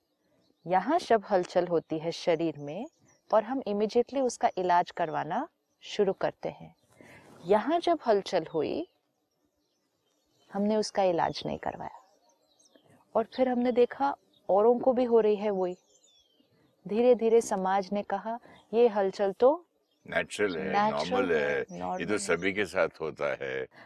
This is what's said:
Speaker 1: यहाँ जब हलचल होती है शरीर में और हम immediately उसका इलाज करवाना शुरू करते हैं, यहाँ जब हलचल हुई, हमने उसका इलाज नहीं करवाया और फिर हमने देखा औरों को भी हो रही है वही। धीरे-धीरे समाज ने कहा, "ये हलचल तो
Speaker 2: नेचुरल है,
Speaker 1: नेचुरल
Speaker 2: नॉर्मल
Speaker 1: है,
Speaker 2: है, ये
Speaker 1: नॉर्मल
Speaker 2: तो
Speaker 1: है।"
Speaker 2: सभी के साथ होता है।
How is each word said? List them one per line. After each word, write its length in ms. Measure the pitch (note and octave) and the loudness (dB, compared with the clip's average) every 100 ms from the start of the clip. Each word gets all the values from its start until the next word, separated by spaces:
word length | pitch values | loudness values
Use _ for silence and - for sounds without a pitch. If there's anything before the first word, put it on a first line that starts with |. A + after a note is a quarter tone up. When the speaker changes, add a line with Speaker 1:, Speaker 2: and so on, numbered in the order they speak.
| _ _ _ _ _ _ E3 | _ _ _ _ _ _ -4
Speaker 1:
यहाँ 320 | F#3 F#3+ E4 | -2 0 -2
जब 240 | - A3+ G3+ | 2 0 2
हलचल 380 | G3+ F3+ - F3 | 0 0 -2 0
होती 320 | E3 - D#3+ | 0 -2 -4
है 120 | E3 | -6
शरीर 460 | D#3+ - E3 E3 D3 | -4 0 0 0 -4
में 280 | C#3+ D#3+ C#4 _ _ _ - | -8 -10 -12 _ _ _ -2
और 100 | G#3+ | 0
हम 180 | G#3+ C4+ | 0 -4
immediately 600 | G3+ G#3 G#3+ A#3+ A#3+ C4 | -4 -2 0 0 0 -2
उसका 280 | B3+ - F#3 - | -2 -2 -2 0
इलाज 340 | F3+ F3 F3+ | 2 2 0
करवाना 560 | - E3+ D3 C#3+ F#3+ D#4 _ _ _ | -4 -4 -4 -4 -6 -6 _ _ _
शुरू 320 | - - G3 | -8 -2 0
करते 360 | F#3 D3+ - E3 | 0 -4 -4 -10
हैं, 260 | - D#3+ - _ - - - - - E3+ | -12 -16 -20 _ -20 -20 -20 -20 -12 0
यहाँ 340 | G#3 G#3+ E4+ | 0 2 0
जब 200 | F4 E4 - | 0 0 2
हलचल 400 | G3+ F#3+ F#3 D#3+ | 0 0 -2 -2
हुई, 340 | E3 C#3+ - F4 _ _ _ _ _ _ _ _ _ _ _ _ _ _ _ _ | -2 -2 -4 -8 _ _ _ _ _ _ _ _ _ _ _ _ _ _ _ _
हमने 220 | G3 G#3 A3 | -4 0 0
उसका 280 | G#3 - | 0 0
इलाज 400 | F#3+ E3 D3 D3 D3+ | 2 2 0 -2 -6
नहीं 140 | D3 | -6
करवाया 420 | - E3+ D#3+ - _ _ _ _ _ _ _ _ _ _ _ G#3+ | -6 -8 -10 -16 _ _ _ _ _ _ _ _ _ _ _ -4
और 80 | A3+ - | -4 0
फिर 140 | B3+ | 0
हमने 220 | B3 B3 | 2 2
देखा 440 | A#3+ A#3+ - C#4 - _ _ - | 4 2 2 -4 -4 _ _ 0
औरों 300 | F3+ A3 B3 | 4 6 4
को 140 | - | 2
भी 100 | B3 | 2
हो 160 | B3+ A#3 | 4 4
रही 160 | G#3+ G#3 | 4 2
है 140 | G#3+ | 0
वही। 280 | G3 F#3 F3+ _ _ _ _ _ _ _ _ _ _ - | -2 -2 -6 _ _ _ _ _ _ _ _ _ _ -4
धीरे-धीरे 540 | G3+ A#3+ A#3+ A3+ A3+ | 2 4 4 4 4
समाज 480 | A3+ G3+ F#3 G3 F#3 | 2 -2 0 -2 -2
ने 100 | G3+ | -6
कहा, 360 | G3+ G3 G#3 A#3 - - _ | -4 -6 -6 -10 -14 -20 _
"ये 140 | A3 A#3+ | 2 4
हलचल 440 | G#3 G3 F#3+ G3+ | 4 -2 0 -2
तो 340 | F#3+ B3 E4 - _ _ _ - | 4 4 4 -2 _ _ _ -6
Speaker 2:
नेचुरल 500 | E2+ E2+ - G#2 E2 | -4 -4 -2 -2 -2
है, 340 | D#2 G3+ G#3 | -2 0 0
Speaker 1:
नेचुरल 200 | D2 D#2+ | 0 -2
Speaker 2:
नॉर्मल 240 | - F#2 A#2 | 0 0 0
Speaker 1:
है, 140 | D2 | 0
Speaker 2:
है, 120 | C#2+ | -2
ये 180 | - - | -6 -8
Speaker 1:
नॉर्मल 260 | F2+ F2+ F2 | -8 -6 -4
Speaker 2:
तो 60 | |
Speaker 1:
है।" 60 | G#2 | -4
Speaker 2:
सभी 360 | G2 E2+ F#2 | -2 -2 -2
के 120 | G2 G2 | -4 -2
साथ 240 | F#2+ D#2+ - | 0 -2 -2
होता 360 | D#2 C#2 C#2+ C2 | -8 -4 -4 -4
है। 260 | C2+ C2 C2 - | -6 -8 -8 -14